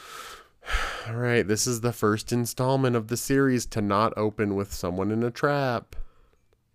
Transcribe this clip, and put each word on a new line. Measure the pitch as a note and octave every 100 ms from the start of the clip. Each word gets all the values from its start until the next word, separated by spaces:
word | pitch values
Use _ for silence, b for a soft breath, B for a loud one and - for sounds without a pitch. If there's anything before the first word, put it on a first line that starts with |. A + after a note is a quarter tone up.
| B B B B B _
<sighs> | - - - - A2+
All | A#2
right. | B2 A#2+ F2+
This | G#2+ B2
is | A#2
the | A#2+
first | A2+ G#2+ G#2+ -
installment | A#2+ A#2 - C3 C3+ C3
of | A#2+ A2
the | A#2+
series | - C3+ C3+ B2 -
to | A2+
not | G#2 G2+ A2 -
open | G#2+ - G#2
with | G2 G2
someone | - F#2 F2+ G2
in | A2
a | A#2+
trap. | B2 D3 C#3+ C3+ A2+ - - - b b b _ _ _